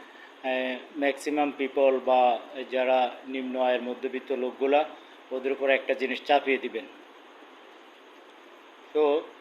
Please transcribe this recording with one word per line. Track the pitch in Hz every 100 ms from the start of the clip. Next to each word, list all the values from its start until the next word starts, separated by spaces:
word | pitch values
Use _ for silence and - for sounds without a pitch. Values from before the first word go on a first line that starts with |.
| - - - - 131 127 127 123 - 156
ম্যাক্সিমাম | 143 135 156 147 147 135
পিপল | 135 143 135 131 123
বা | 127 123 113 - 139 117
যারা | 127 127 127 123 - 131
নিম্ন | 131 127 127
আয়ের | 127 123
মধ্যবিত্ত | 120 123 135 127 -
লোকগুলা, | 127 127 123 135 143 156 - - - -
ওদের | 131 131
উপর | 135 135
একটা | 131 -
জিনিস | 127 127 127 -
চাপিয়ে | 143 135 131
দিবেন। | 123 110 98 - - - - - - - - - - - - - - - - - - - -
তো | 151 147 147 - -